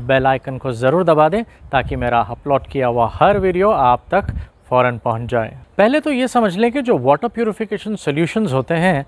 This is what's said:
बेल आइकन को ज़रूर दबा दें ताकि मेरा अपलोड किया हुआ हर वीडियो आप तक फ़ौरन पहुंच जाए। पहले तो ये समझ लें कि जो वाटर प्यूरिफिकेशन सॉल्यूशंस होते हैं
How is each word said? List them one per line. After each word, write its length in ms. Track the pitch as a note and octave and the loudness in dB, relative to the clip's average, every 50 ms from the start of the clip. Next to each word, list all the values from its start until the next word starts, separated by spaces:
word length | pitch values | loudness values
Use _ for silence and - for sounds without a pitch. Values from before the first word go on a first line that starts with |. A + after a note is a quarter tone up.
बेल 240 | A#2+ B2 C3+ C3+ C3 | -2 0 2 2 2
आइकन 320 | C3+ C3+ B2+ - - C3 B2 | 2 0 0 -4 -8 -10 -8
को 140 | - C3+ | -6 -6
ज़रूर 320 | A#2+ A2 B2+ C3 D3 F3+ F#3 | -4 0 0 2 2 2 2
दबा 240 | E3 D#3+ D3+ D3+ D#3+ | 2 4 4 4 2
दें 140 | E3+ A3 A#3 - - - - - | 2 -2 -6 -6 -12 -20 -12 -4
ताकि 240 | - C3 A#2+ - C#3 | -2 -2 -2 -2 -4
मेरा 240 | B2+ B2 A#2+ A#2+ A#2 | -4 -2 0 0 0
अपलोड 460 | A2 F#2+ A#2+ - - D3 C#3 C3 - | 0 -2 -6 -10 -4 -2 -2 -2 -2
किया 200 | - - C#3 C3 | -4 -4 -2 -2
हुआ 240 | A#2+ A#2+ B2 A#2 G#2+ - | 0 0 0 0 0 2
हर 240 | - D3+ F#3 G3+ G3+ | 2 2 4 4 2
वीडियो 320 | F#3+ F#3+ F3 F3+ G3 G#3+ | 0 0 0 2 2 2
आप 320 | A3 D3+ C3 B2 B2 B2 - - | 2 2 4 2 2 0 0 -2
तक 220 | E3+ F#3+ G3 - - - - - _ _ _ - | -2 -2 -2 -2 -8 -10 -10 -14 _ _ _ 0
फ़ौरन 300 | B2+ B2+ B2+ B2 A#2+ A2+ | 2 2 2 2 0 -2
पहुंच 320 | - A#2+ A2+ A2+ A#2+ A2 | -4 -4 -4 -4 -4 -2
जाए। 260 | B2 A#2 A2 A2+ - C3+ - _ - - | -2 -2 -2 -4 -8 -16 -20 _ 0 2
पहले 220 | G3 A#3 C#4 D4+ | 2 4 2 0
तो 100 | - D#4 | -2 -2
ये 180 | C#4+ B3 B3+ A#3+ | -2 -2 -2 0
समझ 280 | - B3 A3+ G3+ E3+ | 0 0 0 0 0
लें 140 | F#3+ A#3 A#3+ | 0 0 0
कि 100 | A3+ D4 | 0 -2
जो 140 | B3+ B3 G#3+ C#3+ | 0 0 0 2
वाटर 300 | A#2+ C3 C#3+ D3+ - A#3 | 4 2 2 2 0 -4
प्यूरिफिकेशन 680 | - A3 A#3 A3 F#3+ - A3 G3+ A3 G3 - G#3+ G#3+ | -4 -2 -4 -4 -2 -6 -6 -8 -8 -8 -6 -8 -8
सॉल्यूशंस 560 | F#3 - D#3 C#3+ D3 E3+ D#3 - A3 A3 E3+ | -6 -4 -4 -2 0 -2 -2 0 -2 -2 0
होते 220 | C3 C3 B2+ - E3 | 0 -2 0 0 -2
हैं 280 | E3 E3+ F#3+ E3+ C#3 C#3 | 0 2 2 0 0 -4